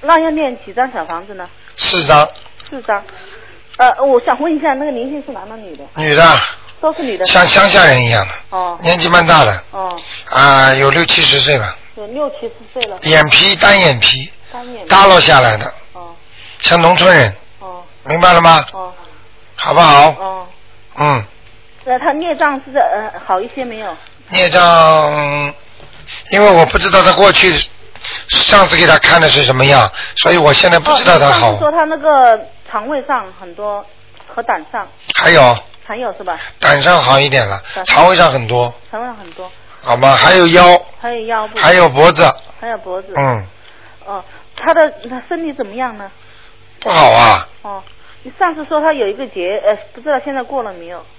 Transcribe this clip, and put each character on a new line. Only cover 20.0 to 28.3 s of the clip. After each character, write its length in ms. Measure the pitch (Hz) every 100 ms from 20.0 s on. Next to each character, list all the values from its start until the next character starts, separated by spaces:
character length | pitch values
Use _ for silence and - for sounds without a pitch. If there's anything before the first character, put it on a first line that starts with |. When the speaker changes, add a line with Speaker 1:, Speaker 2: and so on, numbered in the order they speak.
| 151 151
Speaker 1:
哦。 280 | 190 190 180 - - - - -
Speaker 2:
嗯。 280 | 147 135 104 - - - - -
Speaker 1:
那 120 | - 254
他 120 | 294
孽 200 | 294 349
障 260 | 311 311 269
是， 120 | 269 269
呃， 360 | - 190 214 175
好 160 | - 185
一 80 | 226
些 100 | 277
没 140 | 247 220
有？ 180 | 208 160 - - -
Speaker 2:
孽 200 | 185 180
障， 1040 | 180 175 170 160 160 151 147 147 147 143 - - - - - - - -
因 120 | -
为 80 | 208
我 160 | 180 160
不 120 | -
知 120 | -
道 120 | 196
他 100 | 180
过 180 | 185 196
去， 200 | 180 190 156 - - - - - -
上 380 | -